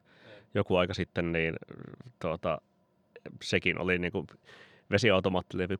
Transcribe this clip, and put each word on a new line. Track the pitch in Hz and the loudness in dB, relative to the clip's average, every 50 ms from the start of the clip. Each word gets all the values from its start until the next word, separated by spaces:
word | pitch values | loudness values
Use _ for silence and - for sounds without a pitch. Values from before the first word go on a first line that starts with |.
| _ _ _ _ - - - - - _ - | _ _ _ _ -20 -20 -20 -20 -18 _ -2
joku | 104 101 - 98 | -2 0 2 4
aika | 90 90 87 95 | 2 4 2 0
sitten, | - 87 - - 92 87 85 85 | -4 -4 -4 -2 -4 -2 0 0
niin, | 82 82 82 - - - - - - - - - - - - _ - | 0 0 0 -2 -4 -10 -14 -16 -16 -16 -16 -18 -18 -20 -20 _ -8
tuota, | - 85 80 85 - 87 78 - _ _ _ _ _ _ _ _ _ _ _ - - - - - - | -6 -6 -6 -2 -2 -2 -2 -2 _ _ _ _ _ _ _ _ _ _ _ -18 -18 -18 -16 -12 -6
sekin | - - 92 - 92 82 80 | 0 0 0 2 2 -2 0
oli, | 87 92 90 87 | 0 0 0 0
niinku, | 87 85 - 95 73 - - _ _ - - - - - - _ _ - | 0 -2 -4 -4 -6 -8 -12 _ _ -20 -20 -20 -20 -20 -20 _ _ 0
vesiautomaattilevy | 104 98 107 110 95 95 92 98 92 90 - - - 95 90 90 95 - | 0 4 4 6 4 6 4 2 0 0 -2 -4 -4 -4 -4 -2 -4 -6